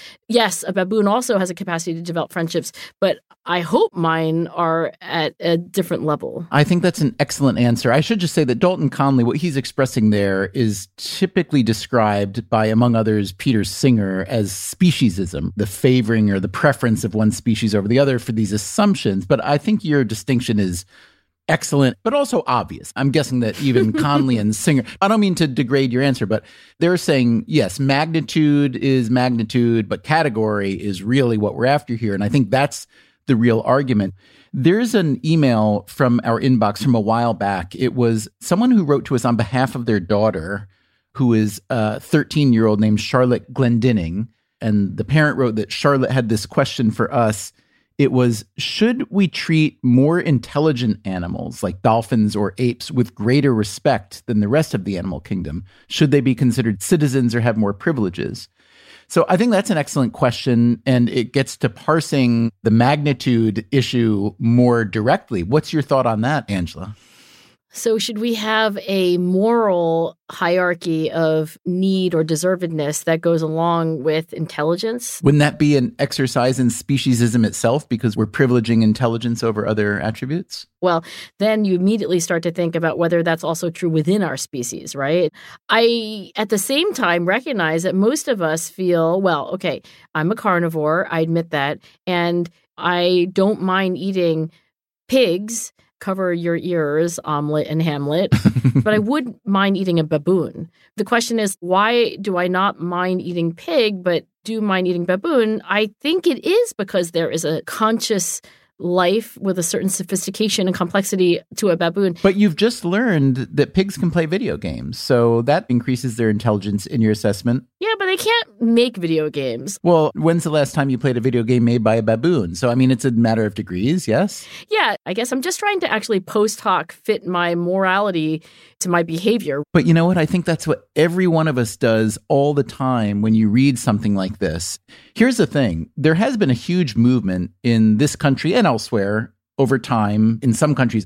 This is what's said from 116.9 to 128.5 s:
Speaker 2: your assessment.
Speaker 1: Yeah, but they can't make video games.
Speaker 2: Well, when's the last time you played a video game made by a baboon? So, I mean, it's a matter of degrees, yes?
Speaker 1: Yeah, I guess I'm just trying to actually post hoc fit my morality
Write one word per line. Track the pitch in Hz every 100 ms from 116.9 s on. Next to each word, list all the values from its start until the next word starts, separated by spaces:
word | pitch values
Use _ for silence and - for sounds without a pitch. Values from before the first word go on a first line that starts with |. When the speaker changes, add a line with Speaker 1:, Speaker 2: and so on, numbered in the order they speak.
| 120
Speaker 2:
your | 110
assessment. | 104 110 101 117 123 - -
Speaker 1:
Yeah, | 415 440
but | 381
they | 370
can't | 427 466 - 202
make | 226 233 - -
video | 170 160 151
games. | 147 131 117 135 -
Speaker 2:
Well, | 175 165 156
when's | - 156 170
the | 156
last | 151 139
time | - 139
you | 123
played | 139 120
a |
video | 123 120
game | 113 123
made | 120 120
by | 110 113
a |
baboon? | 107 113 156 165 87
So, | 85 123
I |
mean, | 120 127
it's | 127
a | 139
matter | 117 113 113
of | 107
degrees, | 98 87 90 113 180 -
yes? | 113 196 - - - -
Speaker 1:
Yeah, | 427 269 196 -
I |
guess | 185 247
I'm | 269
just | 330 370
trying | 415 403
to | -
actually | 214 214 202
post | 196 214 214 214
hoc | 220 180 160
fit | - - 214 -
my | 175 175
morality | 175 175 190 190 190 208 175 156 156 -